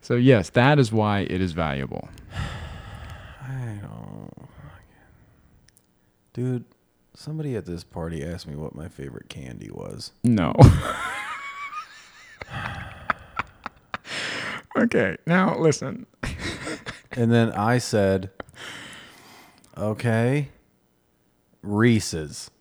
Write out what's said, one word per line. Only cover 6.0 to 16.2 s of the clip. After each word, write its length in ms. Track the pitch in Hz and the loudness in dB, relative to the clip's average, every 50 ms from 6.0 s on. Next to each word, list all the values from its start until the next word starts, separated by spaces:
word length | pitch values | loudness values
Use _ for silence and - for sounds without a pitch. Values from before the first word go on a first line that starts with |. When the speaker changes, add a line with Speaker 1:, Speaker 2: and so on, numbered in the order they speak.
| _ _ _ _ _ _ _ | _ _ _ _ _ _ _
Speaker 2:
Dude, 320 | 120 123 127 127 123 117 _ _ _ _ _ _ _ _ _ _ | -6 -4 -4 -4 -4 -6 _ _ _ _ _ _ _ _ _ _
somebody 420 | - - 147 151 156 156 147 123 | -18 -12 -10 -8 -6 -6 -4 -6
at 100 | 107 82 85 | -6 -6 -6
this 160 | 87 82 - | -8 -10 -10
party 400 | _ - 87 82 82 82 78 69 | _ -10 -8 -8 -6 -6 -6 -6
asked 220 | 82 85 85 - 85 | -8 -8 -10 -10 -12
me 80 | 73 | -10
what 180 | 73 78 - - | -10 -10 -10 -10
my 140 | - 78 85 | -12 -14 -14
favorite 400 | - - 69 69 62 - - - | -12 -12 -14 -12 -12 -14 -16 -16
candy 400 | - - 67 64 - 50 50 52 | -16 -14 -14 -14 -14 -14 -14 -14
was. 420 | 50 50 50 50 50 - - - _ _ _ | -14 -12 -12 -12 -12 -14 -14 -16 _ _ _
Speaker 1:
No. 300 | 127 117 104 85 65 - - | 2 4 4 4 2 10 12
<laughs> 40 | - - - - - - - - - - - - - 1077 1077 1077 1077 1077 1077 1077 1077 1077 1077 1077 1077 - - - - - - - - - - - - - - - - - - - - - - - - - - - - - - - - - - - - - _ _ _ _ - - _ - - - - - - - - - - - - _ - | 12 12 12 8 0 -4 -6 -6 -6 -8 -8 -8 -10 -10 -12 -12 -12 -14 -14 -12 -14 -12 -12 -12 -14 -14 -20 -20 -20 -20 -20 -20 -20 -20 -18 -18 -16 -10 -10 -8 -6 -6 -8 -8 -10 -12 -14 -16 -6 -6 -6 -6 -6 -14 -10 -10 -10 -10 -12 -18 -18 -18 _ _ _ _ -14 -12 _ -10 -10 -8 -8 -8 -8 -8 -8 -8 -10 -12 -14 _ -2
Okay, 420 | - 226 240 - 220 113 95 - - _ - | 0 0 2 2 2 2 0 -2 -4 _ 2
now 300 | 170 185 185 170 156 - | 2 4 4 2 2 2
listen. 500 | 156 160 143 - - 131 - - - _ _ _ | 4 2 2 2 -2 -8 -8 -10 -14 _ _ _